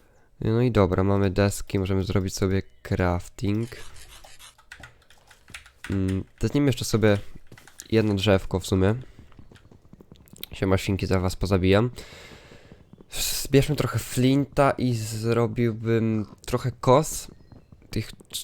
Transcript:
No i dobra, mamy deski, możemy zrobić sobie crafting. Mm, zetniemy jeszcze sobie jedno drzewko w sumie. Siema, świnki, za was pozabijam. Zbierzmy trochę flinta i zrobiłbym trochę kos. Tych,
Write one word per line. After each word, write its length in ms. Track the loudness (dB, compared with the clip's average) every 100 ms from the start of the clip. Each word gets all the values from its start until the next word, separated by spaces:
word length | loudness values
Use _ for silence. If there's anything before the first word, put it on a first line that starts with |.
| _ _ _ _
No 200 | -2 0
i 100 | 2
dobra, 340 | 4 4 4
mamy 260 | 2 2 2
deski, 480 | 2 2 0 -4 -4
możemy 260 | 0 -2
zrobić 300 | 0 -2 -2
sobie 280 | -2 0 0 -4 -12
crafting. 880 | -6 0 0 0 -6 -6 -4 -2 -4 -10 -14 -16 -18 -20 -20 -20 -20 -20 _ -20 -20 -20 _ -20 _ -20 -20 -20 -20 _ -6
Mm, 340 | -2 0 -2 -4 _
zetniemy 260 | -2 2 2
jeszcze 180 | 0
sobie 340 | 0 2 4 4 0 -14 -18 -20 -20 -20 -2
jedno 240 | 0 2
drzewko 460 | 2 4 4 2 -4
w 60 | 0
sumie. 280 | 2 2 0 -6 -20 -20 -20 -20 -20 -20 -20 _ -20 -20 -20 -20 -20 -16
Siema, 260 | -4 0 2
świnki, 280 | 0 -2 0
za 140 | 0
was 160 | 0 -2
pozabijam. 540 | 0 2 4 4 2 -4 -16 -20 -20 -20 -20 -20 -20 -20 -20 -20 -12 -6 -4 -4
Zbierzmy 340 | 2 2 2 0
trochę 220 | -2 -2
flinta 720 | -4 0 2 2 0 2 2
i 240 | 2 -2
zrobiłbym 1300 | -2 -6 -6 -2 0 0 0 -2 -2 -2 0 0 -2 -4 -10 -6
trochę 260 | -4 -4
kos. 560 | -2 4 4 4 -6 -12 -18 -20 -20 -20 -20 -10
Tych, 220 | -8 -8 -14 -14 -12